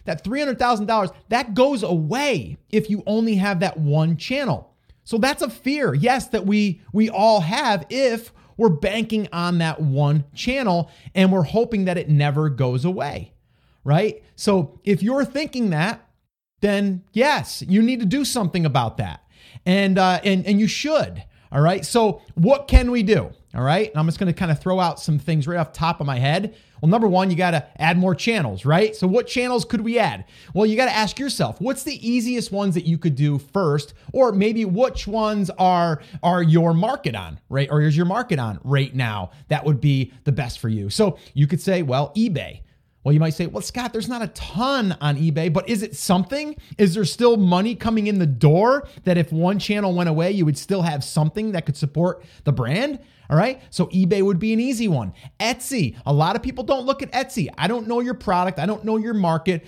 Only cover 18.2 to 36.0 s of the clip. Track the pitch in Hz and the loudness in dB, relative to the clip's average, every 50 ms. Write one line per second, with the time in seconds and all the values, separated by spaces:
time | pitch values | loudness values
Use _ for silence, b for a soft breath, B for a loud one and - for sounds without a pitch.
18.2 | 285 - - 247 208 165 - 185 165 151 123 139 120 113 - - 107 90 76 - | -2 -2 -2 -2 -2 -2 -2 0 0 2 2 2 0 0 -4 -6 -8 -8 -8 -12
19.2 | _ B B B B B B B B 180 185 196 196 196 190 190 190 185 185 170 | _ B B B B B B B B 0 2 2 4 2 4 4 4 2 2 2
20.2 | - 202 196 185 175 190 208 202 220 185 - - - 285 311 294 - 90 85 90 | 0 0 0 0 2 2 2 2 2 0 0 -2 -4 0 0 0 0 -2 -6 -14
21.2 | - b b b b b b 139 147 165 185 190 - - - 240 226 208 190 B | -16 b b b b b b 2 4 4 2 0 -4 0 2 2 2 2 0 B
22.2 | B B B - 165 220 277 277 277 - - 269 254 240 247 240 214 190 214 160 | B B B 2 4 4 4 2 2 6 6 6 6 6 2 0 2 4 4 2
23.2 | 101 - - _ - _ - 117 123 135 156 190 214 214 - 151 156 165 160 - | 2 -2 -10 _ -20 _ -6 -2 0 2 2 2 0 -2 -2 -2 0 0 0 0
24.2 | 202 180 160 - 190 170 156 143 - 185 185 185 180 170 147 - - - 156 143 | -2 -2 -2 -2 0 -2 -2 -2 0 -2 0 0 0 0 -2 -4 -4 -2 -2 -2
25.2 | 139 - 160 156 135 147 175 175 160 - - - 160 165 165 - 156 143 135 123 | 0 0 0 0 0 0 -2 -2 -2 -4 -4 -4 -2 -2 -2 -2 -4 -4 -2 0
26.2 | 127 139 151 185 202 214 B B B B B B B 156 190 226 226 208 175 185 | 0 0 0 0 -2 -4 B B B B B B B 2 2 4 2 2 2 2
27.2 | 190 190 175 160 185 180 170 151 - - _ - 151 160 180 175 180 190 180 - | 2 2 0 0 0 0 0 -2 -4 -6 _ -2 0 2 2 2 2 2 0 0
28.2 | - 233 233 214 156 117 98 95 - 131 151 175 214 214 214 - - 185 185 247 | 0 -2 0 0 -2 -4 -4 -4 0 2 4 4 4 2 0 -2 -2 2 2 0
29.2 | 233 240 - 254 247 247 247 233 - - - 240 214 226 233 240 214 165 110 98 | 0 0 -4 -4 -2 0 -2 -2 -2 -2 -4 -4 -2 -2 0 0 0 0 -2 -6
30.2 | 98 B B B B B 147 170 214 220 214 214 262 247 - 214 220 196 - - | -12 B B B B B -2 0 2 2 2 2 0 0 2 0 -2 -2 -4 -6
31.2 | 269 285 - - 165 113 107 - 175 254 269 262 - 311 277 - - 226 240 247 | -6 -6 -2 -2 -2 -4 -2 -4 -4 -4 -4 -4 -6 -10 -10 -6 -4 -2 0 0
32.2 | 220 240 247 240 - - 190 196 202 196 170 180 180 156 165 160 - 175 139 123 | 0 0 -2 -4 -4 -4 -4 -2 -2 0 0 0 0 0 -2 0 0 -2 0 2
33.2 | 147 147 147 139 - - _ 196 190 156 143 151 147 - - B B B B 262 | 0 0 0 -2 -4 -4 _ -2 0 2 0 0 -2 -6 -16 B B B B 2
34.2 | 262 240 214 196 196 220 233 226 220 190 175 202 254 254 - - - 202 208 220 | 2 4 4 2 2 2 0 0 -2 -2 0 0 0 0 0 -4 -8 -6 -4 -2
35.2 | 220 214 214 208 202 165 - - 185 185 180 175 170 170 160 143 | -2 -2 0 -2 -2 -4 0 2 2 4 4 4 2 0 0 -4